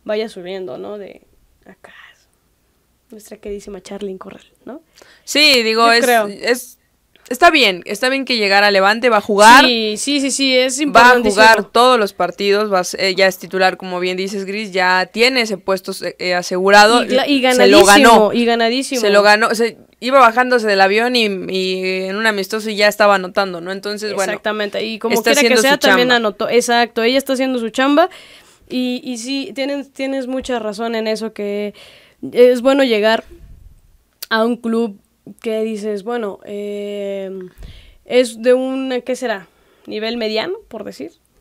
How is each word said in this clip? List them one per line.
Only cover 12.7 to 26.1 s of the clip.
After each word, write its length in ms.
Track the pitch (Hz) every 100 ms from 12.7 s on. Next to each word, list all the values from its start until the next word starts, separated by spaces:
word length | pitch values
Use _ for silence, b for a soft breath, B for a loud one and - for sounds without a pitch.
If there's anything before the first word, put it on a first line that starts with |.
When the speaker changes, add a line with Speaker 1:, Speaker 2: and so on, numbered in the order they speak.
Speaker 2:
va 80 | 185
a 40 | 180
ser, 160 | -
eh, 140 | 190 185
ya 120 | 190
es 100 | 185
titular, 380 | 170 190 185 185
como 220 | 190 180
bien 160 | 185 185
dices, 280 | 190 202 190
Gris, 260 | 208 214
ya 380 | 185 185 185 180
tiene 300 | 214 247 262
ese 160 | 226 190
puesto, 340 | - 190 190 190 170
eh, 100 | -
eh, 140 | 180 180
asegurado. 680 | 175 180 190 208 208 240
Speaker 1:
Y 40 | 226
gla-, 200 | 254 277
y 140 | 277
Speaker 2:
Se 260 | 254 247 196
lo 180 | 247 -
Speaker 1:
ganadísimo, 260 | 285 233 220 208
Speaker 2:
ganó. 40 |
Speaker 1:
y 120 | 240 233
ganadísimo. 560 | 233 226 254 262 262
Speaker 2:
Se 80 | 214
lo 140 | 208
ganó, 320 | 208 208 233 220
se, 220 | 233 - _ -
iba 200 | 240 269
bajándose 480 | 233 226 247 247 214
del 120 | 196
avión 360 | 190 214 240 247
y, 100 | 214 185 175
y 540 | 185 185 185 185 185 190
en 100 | 202
un 120 | 220
amistoso 420 | 202 185 220 220
y 60 | 202
ya 100 | 208
estaba 280 | 202 208 196
anotando, 440 | 185 208 196 170
¿no? 100 | 175
Entonces, 400 | 196 208 208 214
bueno, 180 | 196 190
Speaker 1:
Exactamente, 520 | 208 220 214 208 196 220
y 140 | 214
como 160 | 226 233
Speaker 2:
está 160 | 233
Speaker 1:
quiera 100 | 285
que 40 | 233
Speaker 2:
haciendo 140 | 247
Speaker 1:
sea, 120 | 262
Speaker 2:
su 60 | 285
Speaker 1:
también 280 | 277 196
Speaker 2:
chamba. 80 | 254